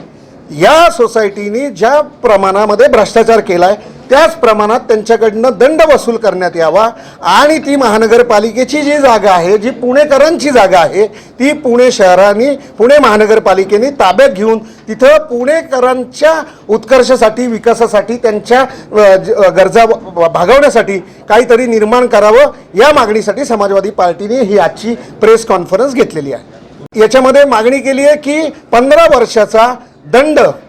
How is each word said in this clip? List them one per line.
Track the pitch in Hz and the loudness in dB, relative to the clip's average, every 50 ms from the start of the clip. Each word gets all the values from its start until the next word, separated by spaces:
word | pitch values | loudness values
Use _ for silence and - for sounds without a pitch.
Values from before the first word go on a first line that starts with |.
| - - - - - - - - - - | -20 -20 -20 -20 -20 -20 -20 -20 -20 -16
या | 165 143 165 220 294 320 339 339 | -6 0 2 2 4 4 2 2
सोसायटीने | - - 240 220 - 226 220 202 202 214 202 208 208 240 277 285 | 2 0 -2 -2 -2 -2 -4 -4 -6 -8 -10 -8 -8 -6 -8 -8
ज्या | 214 165 190 233 277 294 | -6 -4 -2 0 0 0
प्रमाणामध्ये | 311 - - - - 233 214 190 196 190 185 196 214 208 208 208 247 285 | -2 -4 -8 -4 -2 0 0 2 0 0 0 0 0 0 0 2 2 2
भ्रष्टाचार | 247 220 202 180 - 226 226 226 226 214 | 2 2 0 0 0 0 2 2 2 0
केलाय | - - 180 175 175 185 208 208 - - - - - - | 0 -2 -2 0 0 0 0 -2 -8 -20 -20 -14 -6 0
त्याच | 247 277 320 311 - | 0 2 2 2 0
प्रमाणात | - - 233 220 208 208 208 220 254 | -2 -2 0 0 0 0 -2 -2 -4
त्यांच्याकडनं | 247 - 233 214 208 214 233 220 220 226 202 220 226 262 233 175 | -2 -2 -4 -2 0 -2 -2 0 0 -2 -2 -2 -2 -2 0 2
दंड | 240 285 311 320 330 311 285 | 0 0 2 2 2 2 2
वसूल | 233 - 233 233 | 0 0 -2 -6
करण्यात | 220 226 208 180 185 185 175 - | -2 -2 -4 -4 -2 -4 -6 -4
यावा | 170 165 156 156 190 220 233 226 - - - - - | -2 -2 0 0 0 0 -2 -4 -8 -20 -20 -16 -8
आणि | - 160 180 214 262 294 320 311 | -4 0 2 2 2 2 0 -2
ती | - 269 285 | -2 -4 -2
महानगरपालिकेची | 285 262 226 208 220 226 220 220 233 240 240 226 208 208 233 208 233 262 247 262 302 | -2 0 0 0 0 0 2 2 2 2 2 2 0 0 -2 -2 -4 -4 -4 -4 -4
जी | 302 277 294 302 | -2 -2 -2 0
जागा | 277 254 226 214 202 208 | 2 2 2 2 2 2
आहे, | 185 180 165 175 202 214 | 2 2 2 0 0 0
जी | 196 247 | -2 -4
पुणेकरांची | 269 - 254 247 247 277 302 302 277 269 277 311 339 262 214 294 | -8 -6 -4 -2 0 0 2 2 2 2 2 2 0 -2 -2 0
जागा | 269 240 202 180 180 180 | 2 2 2 2 2 2
आहे, | 160 143 127 180 214 208 | 2 0 0 -2 -2 -2
ती | - - - - - - 240 285 302 | -4 -12 -20 -18 -8 -4 -2 -2 -2
पुणे | 302 302 262 233 240 247 254 | -2 -4 -2 0 2 2 2
शहराने, | 247 - 202 185 180 180 196 208 202 208 240 285 285 | 2 2 2 2 4 4 4 2 2 0 -2 -2 -4
पुणे | 254 - - - - 208 240 285 - | -6 -8 -12 -6 -2 2 2 4 4
महानगरपालिकेने | 277 233 208 208 214 208 220 226 220 208 185 190 196 196 208 208 233 285 | 4 2 2 2 2 2 2 0 2 0 0 0 0 -2 -2 -2 -2 -2
ताब्यात | 285 277 226 190 185 208 269 262 | -2 0 0 0 2 2 2 0
घेऊन | 220 185 208 226 226 220 | 0 -2 -2 -2 -2 -4
तिथं | 220 - - - - - 214 220 254 269 302 311 | -6 -12 -20 -20 -14 -12 -6 0 2 4 4 2
पुणेकरांच्या | 302 - 240 240 247 254 311 330 294 - 262 254 247 254 254 262 247 247 - - 294 311 320 320 294 - - - - - | 0 -4 -8 -6 -4 -2 -2 -4 -4 -4 -4 -2 -2 -2 -2 -4 -6 -10 -8 -2 0 0 0 0 -6 -12 -16 -16 -8 -4
उत्कर्षासाठी, | 208 220 220 - 262 262 240 208 262 240 240 220 220 226 247 247 | -4 -4 -2 0 0 2 2 2 0 2 0 0 0 -2 -6 -6
विकासासाठी, | 226 208 - 240 226 - 233 214 - 214 - - 233 240 | -6 -4 -2 -2 0 0 -2 -2 0 -2 -2 -4 -6 -4
त्यांच्या, | - 226 208 208 202 - 240 254 | -4 -4 -4 -4 -2 -2 0 0
अ, | 262 262 - - - - - 214 214 196 190 | 0 -2 -6 -14 -14 -6 -2 2 2 4 4
ज-, | 190 170 185 | 2 0 -2
अ, | 220 208 202 185 | -2 0 0 0
गरजा | 170 180 190 185 165 226 233 | 2 2 0 2 2 2 2
भ-, | 220 226 - - 196 180 170 170 165 | 2 0 -2 -6 -10 -4 -2 -2 -2
भागवण्यासाठी | 156 160 175 180 240 277 294 277 - 233 202 - 196 185 | 0 -2 0 2 2 4 2 2 2 0 -2 -2 -4 -8
काहीतरी | - - - - - - 208 226 247 - 247 226 254 | -8 -12 -20 -14 -6 0 0 0 2 2 0 0 0
निर्माण | 240 226 220 208 208 226 247 254 240 | 0 -2 -2 -2 0 0 0 0 0
करावं, | 240 208 202 214 220 247 285 277 - - - _ - | 0 2 2 4 4 4 2 2 0 -6 -20 _ -2
या | 180 233 294 302 | 0 2 2 2
मागणीसाठी | 294 240 208 214 220 208 214 196 240 285 | 2 0 0 -2 -4 -4 -4 -6 -6 -4
समाजवादी | 233 233 208 202 202 196 196 185 208 | -4 -4 -4 -2 -2 -2 -2 -4 -4
पार्टीने | 202 - 185 175 170 175 202 208 233 269 | -4 -2 -2 -2 -2 -4 -6 -6 -4 -4
ही | 247 185 208 202 | -2 0 0 0
आजची | 175 160 - - - 220 233 | 0 -2 -4 -6 -8 -8 -8
प्रेस | 220 - - - - 214 214 226 220 226 | -8 -10 -16 -8 -2 2 2 2 2 2
कॉन्फरन्स | - 202 180 175 - 180 - 247 285 262 | -2 -4 -4 -4 -4 -2 -2 -2 -2 -2
घेतलेली | 285 220 143 - 160 147 139 131 | -2 -4 -4 -4 -10 -8 -8 -10
आहे. | 113 - - - - - - - - - - - 220 | -12 -12 -16 -20 -20 -20 -20 -20 -20 -20 -10 -2 0
याच्यामध्ये | 214 208 220 262 254 262 262 285 285 | 0 2 2 2 2 2 4 4 4
मागणी | 285 247 214 220 240 262 277 | 4 2 0 0 0 -2 -2
केली | - 262 269 254 277 | -2 -4 -2 0 2
आहे | 285 302 294 | 0 0 0
की | 294 269 294 311 320 294 - - - - | -2 -6 -4 -4 -4 -6 -8 -12 -10 -2
पंधरा | - 226 247 269 294 320 330 311 285 254 | -2 0 2 2 4 4 4 4 4 2
वर्षाचा | 233 - - 226 208 - - 220 226 247 254 240 - _ _ _ - | 0 0 0 -2 -2 0 2 2 2 2 0 -6 -12 _ _ _ -10
दंड | 147 147 240 285 311 302 285 226 165 - - - | -2 0 0 0 2 2 2 0 0 -2 -4 -14